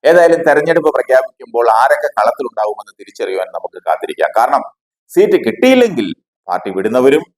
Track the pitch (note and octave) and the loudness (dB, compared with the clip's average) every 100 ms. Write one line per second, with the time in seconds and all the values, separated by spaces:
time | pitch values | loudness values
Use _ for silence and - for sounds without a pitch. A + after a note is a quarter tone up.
0 | C#3 F3 E3+ E3+ D#3+ D3 D#3 E3 D#3 C3 | 4 4 4 2 2 0 2 0 0 -2
1 | B2 C3 - _ A#2+ A2+ A#2 A2 C#3 C#3+ | 0 0 0 _ -8 -2 2 2 2 0
2 | - - G#2+ A#2 B2 - G#2+ G#2 - _ | -2 -2 -2 -2 -8 -6 -6 -6 -16 _
3 | G2+ - G2+ F#2+ F#2 - F2+ F2+ E2 D#2+ | -20 -10 -8 -6 -8 -10 -14 -12 -6 -4
4 | D#2+ D#2 D2+ G#2+ B2 C3+ - _ _ _ | -6 -4 -2 0 0 0 -4 _ _ _
5 | _ - - - A2+ - B3+ B3+ A#3 D3 | _ 0 2 2 -2 0 2 4 2 -2
6 | F#2+ - _ _ - F2+ G#2 F#2 G#2 B2 | -8 -10 _ _ -8 -8 -6 -6 -2 2
7 | C3+ D3+ D#3+ | 2 2 -2